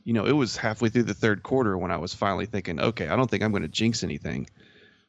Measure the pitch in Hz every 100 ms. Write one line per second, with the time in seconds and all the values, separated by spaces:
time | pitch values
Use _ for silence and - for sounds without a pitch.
0 | 117 113 98 147 113 - 113 110 117 123
1 | 104 98 113 98 - 135 110 92 90 82
2 | 87 - 101 92 98 101 92 78 117 117
3 | 78 107 127 98 107 98 78 - 113 113
4 | 87 71 73 65 - _ - - - _